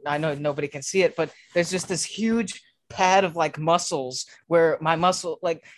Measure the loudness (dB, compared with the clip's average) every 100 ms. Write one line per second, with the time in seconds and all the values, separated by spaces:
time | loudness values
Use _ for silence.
0 | -4 -2 -2 -2 -4 -4 -6 -8 -2 2
1 | 2 0 -4 -8 _ -2 0 -4 -4 -6
2 | -6 -4 0 0 -2 -10 -20 _ -10 0
3 | 4 6 4 0 -2 0 2 2 0 -4
4 | -4 -10 -12 -18 0 4 4 2 0 2
5 | 2 0 -6 -6 -4 -6 -10